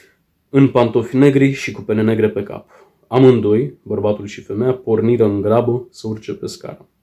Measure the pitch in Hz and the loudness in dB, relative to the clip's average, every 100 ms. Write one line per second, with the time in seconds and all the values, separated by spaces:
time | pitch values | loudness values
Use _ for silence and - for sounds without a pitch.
0 | _ _ _ _ _ 139 135 127 117 120 | _ _ _ _ _ 2 2 2 0 0
1 | 113 131 143 139 139 135 - - - 110 | -2 2 4 4 2 -2 -8 -10 -6 -2
2 | 110 107 107 101 101 - - _ _ _ | 0 0 0 -2 -8 -12 -18 _ _ _
3 | - 123 131 120 104 107 143 - - 107 | -4 4 6 6 2 0 -2 -8 -8 -4
4 | 104 104 101 - - 101 127 127 - 110 | -2 -4 -8 -16 -10 -4 -2 -2 -2 0
5 | 110 120 110 101 98 113 117 117 - - | 2 2 2 0 0 0 2 -2 -6 -14
6 | 110 110 - - - - - - _ _ | -12 -10 -10 -12 -12 -14 -16 -18 _ _